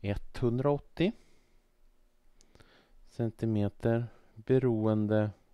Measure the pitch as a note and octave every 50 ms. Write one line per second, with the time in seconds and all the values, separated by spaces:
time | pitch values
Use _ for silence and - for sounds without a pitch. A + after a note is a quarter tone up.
0 | - G2+ G2+ - - - - - - A#2+ A#2 B2 C3+ C#3+ C#3+ C#3+ - - - -
1 | D#3+ F#3+ A#3 - - - - - _ _ _ _ _ _ _ _ - - _ _
2 | _ _ _ _ _ - - - - _ _ - - - _ - _ _ - -
3 | - - - - A#2+ A2+ - - - A2+ A2 G#2+ G2+ G2+ - - - A2+ A2+ A#2
4 | A#2+ A2+ - - - - _ - A2 - C3 C3 B2+ B2+ A#2 A2 G#2+ A2 G#2+ G#2+
5 | G#2+ G#2 G#2+ G#2+ G#2+ G#2 G2 _ _ _